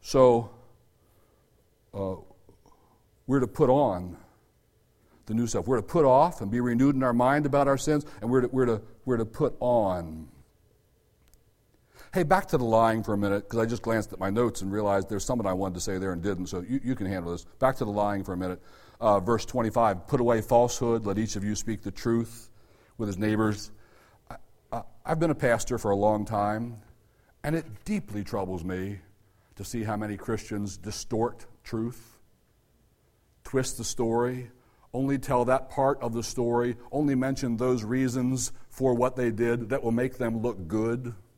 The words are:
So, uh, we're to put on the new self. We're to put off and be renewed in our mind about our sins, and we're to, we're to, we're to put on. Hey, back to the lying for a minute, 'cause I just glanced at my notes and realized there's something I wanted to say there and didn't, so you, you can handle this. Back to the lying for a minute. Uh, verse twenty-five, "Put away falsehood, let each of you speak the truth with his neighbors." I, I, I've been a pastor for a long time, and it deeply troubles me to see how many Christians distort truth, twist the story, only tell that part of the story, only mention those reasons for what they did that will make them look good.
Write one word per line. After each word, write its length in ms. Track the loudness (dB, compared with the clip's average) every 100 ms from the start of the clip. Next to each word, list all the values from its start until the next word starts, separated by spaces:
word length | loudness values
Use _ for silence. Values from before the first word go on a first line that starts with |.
So, 460 | 0 6 6 6 0 -14 -20 _ _ _ _ _ _ _ _ _ _ _ _
uh, 220 | -8 -6 -6 -14 -20 _ _ -20 _ _ _ _ _ 0
we're 140 | 0
to 60 | 0
put 240 | 2 4
on 460 | 6 4 0 -6 -12 -20 _ _ _ _ _ _ _ _ _ -4
the 80 |
new 120 | -2 0
self. 220 | -2 0
We're 80 | 0
to 60 |
put 220 | 2 4
off 360 | 6 6 4 0
and 100 | -4
be 100 | 0
renewed 360 | 0 4 4 4
in 80 |
our 80 | 2
mind 340 | 4 4 4 2
about 220 | 2 4
our 100 | 2
sins, 260 | 2 0 -2 -8
and 80 | 2
we're 120 | 2
to, 80 | 2
we're 180 | 2 2
to, 160 | 0 -4 -14
we're 120 | -2 -2
to 60 |
put 300 | -2 -2 -2 0
on. 680 | 2 4 2 -2 -6 -12 -14 -20 -20 _ _ _ _ _ _ _ _ _ _ _ _ _ _ -20 -6
Hey, 120 | -2
back 240 | 4 2 4
to 100 | 0
the 60 |
lying 400 | 4 6 6 4
for 100 | 0
a 20 | 0
minute, 320 | 2 0 0
'cause 120 | 0
I 40 |
just 180 | 0 -2
glanced 300 | -2 -2 -2
at 60 | -4
my 100 | -2
notes 320 | 0 0 -2
and 120 | -4
realized 360 | -2 2 0 0
there's 160 | -6
something 220 | -2 -2 0
I 60 |
wanted 220 | -2 -2
to 60 | -4
say 180 | -4 -4
there 140 | -4
and 80 | -4
didn't, 280 | -4 -4 -6
so 140 | -8
you, 180 | -4 -4
you 140 | -4 -4
can 100 | -4
handle 240 | -4 -6
this. 140 | -8 -10 0
Back 160 | 0 2
to 80 |
the 80 | -2
lying 320 | 0 0 -2
for 80 | -4
a 40 | -4
minute. 240 | -4 -6 -10 -20 -20 -2
Uh, 200 | 4 4
verse 240 | 4 0 0
twenty-five, 600 | -2 0 2 2 0 -2
"Put 120 | 2
away 200 | 4 2
falsehood, 680 | 4 4 4 2 0 0 0
let 100 | -2
each 200 | -2 -2
of 80 |
you 100 | -4
speak 280 | -4 -4 -6
the 100 | -8
truth 580 | -6 0 0 -2 -8 -20 -20 -20 _ _ -8
with 100 | -6
his 100 | -2
neighbors." 520 | 0 2 2 0 -8 -16 -20 -20 _ _ _
I, 80 | -18 -18 _ _
I, 100 | -10 -10 -14 -4
I've 140 | 0
been 100 | 0
a 60 | 2
pastor 420 | 2 2 0 -2
for 140 | 0
a 40 | 2
long 280 | 2 2
time, 580 | 0 -2 0 -2 -6 -12 -20 -20 _ _ _ _
and 100 | -4
it 300 | -4 -4 -14
deeply 400 | -6 -6 -4 -8
troubles 400 | -6 -4 -4 -6
me 340 | -6 -6 -6 -10 -16 _ _ _ _
to 100 | -16
see 200 | -10 -6
how 120 | -4 -4
many 200 | -6 -8
Christians 640 | -4 -6 -4 -8 -8 -8
distort 680 | -12 -10 -6 -2 -2 -4 -20 -20
truth, 560 | -8 -6 -6 -8 -20 _ _ _ _ _ _ _ _ _ _ _ _ _
twist 320 | -4 -2 -2 -6
the 80 |
story, 680 | -8 -2 0 2 0 -2 -10 _ _ _ _
only 240 | -4 0 -2
tell 260 | 2 2
that 240 | 4 2 0
part 320 | 0 2 2
of 140 | -2
the 80 | -4
story, 520 | -6 -2 2 2 2 -2 -6
only 240 | -2 0
mention 440 | 2 0 -2 -2 0
those 260 | 0 0
reasons 680 | 0 0 0 0 -2 -2 -4 -8 -14
for 240 | -2 0
what 200 | 2 0
they 160 | 2 -2
did 380 | 0 0 0 0
that 140 | -2
will 100 | 0
make 240 | 0 0 -2
them 240 | -4 -2
look 260 | -4 -4 -4
good. 480 | -2 0 -2 -6 -12 -20